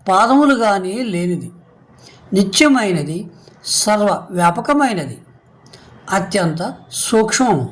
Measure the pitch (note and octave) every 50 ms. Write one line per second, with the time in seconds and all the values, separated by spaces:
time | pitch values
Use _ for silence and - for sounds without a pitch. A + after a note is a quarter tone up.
0 | - F#3+ F#3 F#3+ A3 A#3 C4+ C#4 D4 C#4+ C4+ A3+ A3+ G#3+ G3 F#3+ F#3 F#3 G3+ B3
1 | B3+ A3+ F3+ E3+ F3 F3+ F3+ C#3+ B2 A#2+ - - _ _ _ _ _ _ _ _
2 | - - - - - - G3 G3 G3 F#3+ - - D#4 D4 C4+ B3 A3 G3 F3 D#3
3 | C#3+ D3 D#3+ F3+ - E3+ - - _ - _ _ - - - - - G#3 G#3+ G#3
4 | G#3 G3+ F3 F3 - - F#3+ F3 F3 F3 E3+ A#3+ - - C#4+ D4 C#4+ B3 G#3+ F3
5 | C#3+ B2+ A#2 - - - - _ _ _ _ _ _ - - - - - - -
6 | - - G3 G3 F#3 - - G3+ F3 E3 D3+ D#3+ F3+ A#3+ C4+ - - - - -
7 | - - A#3 A3 A3 A3 - - C4 A#3+ F#3+ C#3 B2 -